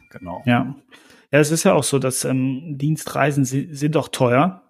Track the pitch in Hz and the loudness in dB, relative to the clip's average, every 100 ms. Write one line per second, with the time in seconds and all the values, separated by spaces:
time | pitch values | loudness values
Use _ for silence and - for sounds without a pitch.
0 | _ - 87 90 123 120 131 143 _ - | _ -16 -14 -6 0 2 0 -8 _ -20
1 | _ _ _ 143 147 160 196 175 127 139 | _ _ _ 2 2 2 2 2 2 -2
2 | 135 - 139 131 131 131 165 135 147 156 | -2 -4 -2 -2 -2 -4 -8 -4 -2 -4
3 | - 139 139 143 127 135 175 139 151 151 | -4 -2 0 2 0 -2 -6 -4 -2 0
4 | 127 - 123 123 180 - | -2 0 2 4 2 -2